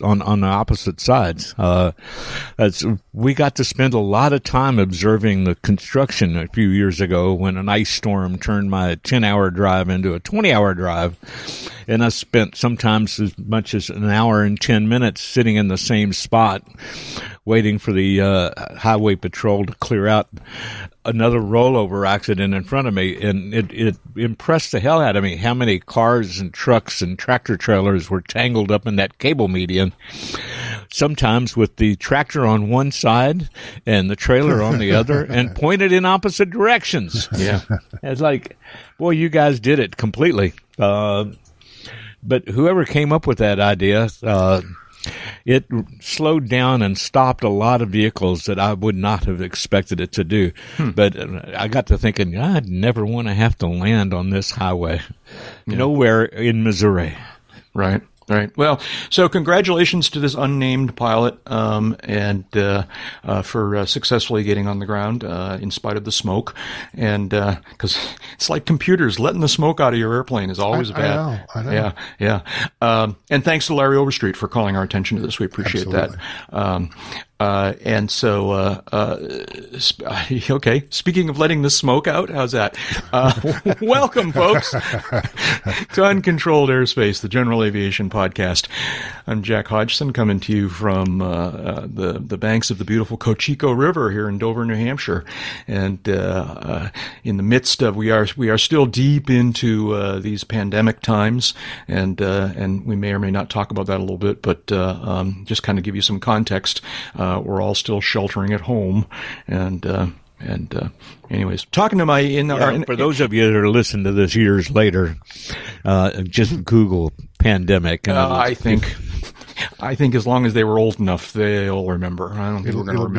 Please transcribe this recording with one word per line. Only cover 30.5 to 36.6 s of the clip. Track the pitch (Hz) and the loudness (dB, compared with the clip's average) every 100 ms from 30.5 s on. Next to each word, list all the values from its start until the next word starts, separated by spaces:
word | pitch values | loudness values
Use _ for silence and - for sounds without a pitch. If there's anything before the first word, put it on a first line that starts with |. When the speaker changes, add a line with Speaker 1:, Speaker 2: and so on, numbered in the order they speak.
| - 117 113 - | -10 -10 -10 -10
Speaker 1:
sometimes | - 143 151 120 117 123 117 | -2 -2 2 2 2 0 0
with | 107 - | 0 2
the | 110 98 | 0 0
tractor | - 139 147 151 117 | 0 0 0 0 2
on | 107 104 | 2 2
one | 123 139 | 0 0
side | - 117 117 131 175 151 - - - - | 0 2 4 2 0 -4 -10 -16 -8 0
and | 104 92 | 2 2
the | 101 | -2
trailer | - 127 147 120 | 2 4 4 2
on | 104 117 | 2 0
the | 101 | 2
other, | 104 120 143 | 2 4 0
Speaker 2:
<laughs> | 147 | 0
Speaker 1:
and | 120 123 - | 0 0 0
pointed | 151 190 196 | 0 2 4
in | 185 185 | 4 4
opposite | 190 202 180 196 | 2 0 0 -2
directions. | 220 | 2